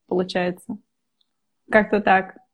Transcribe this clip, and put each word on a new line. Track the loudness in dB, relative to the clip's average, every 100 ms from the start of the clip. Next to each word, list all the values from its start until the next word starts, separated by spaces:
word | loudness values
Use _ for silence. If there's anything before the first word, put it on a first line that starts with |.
| -6
получается. | -4 -2 -2 -4 -6 -12 -16 _ _ _ _ _ _ _ _ 0
Как-то | 0 2 0
так. | 2 2 0 -12 _